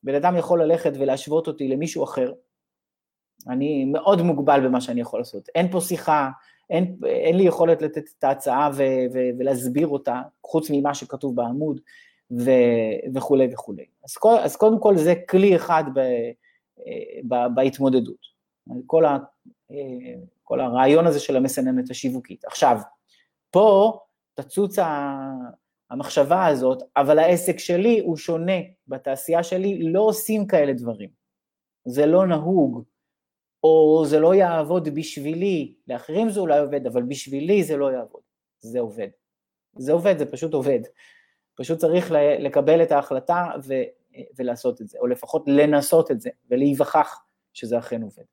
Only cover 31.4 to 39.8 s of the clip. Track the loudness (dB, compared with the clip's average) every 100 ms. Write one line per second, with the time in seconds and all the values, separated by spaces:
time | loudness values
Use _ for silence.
31.4 | _ _ _ _ -8 0 4 4 4 0
32.4 | 0 2 2 -2 -14 _ _ _ _ _
33.4 | _ _ 4 6 6 4 4 4 4 4
34.4 | 4 2 0 -2 -2 -8 -10 -8 -8 -4
35.4 | -2 -2 -4 _ -12 -12 -6 -2 -2 -2
36.4 | 2 2 2 -2 -2 -4 -4 -8 -8 -6
37.4 | 0 2 2 0 -2 -2 -8 -16 _ _
38.4 | _ _ -8 -6 -6 -6 -12 _ _ _
39.4 | _ _ _ -14